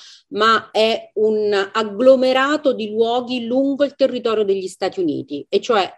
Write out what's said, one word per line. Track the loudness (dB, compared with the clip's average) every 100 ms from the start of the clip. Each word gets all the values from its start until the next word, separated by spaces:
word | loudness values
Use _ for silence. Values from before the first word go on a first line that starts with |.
| -20 -20 -10
ma | 0 2 2 0
è | 0 0 0 -6
un | -2 0 0 0 0 -2
agglomerato | -4 -4 2 4 6 4 2 0 0 0
di | -2 -2
luoghi | -2 0 -2 -4 -6 -2
lungo | 0 0 0
il | -2
territorio | 0 -2 0 -2 0
degli | 0 -2 -4
Stati | -6 -6 -2
Uniti, | -4 -4 -6 -10 -2
e | -2
cioè | 0 0 0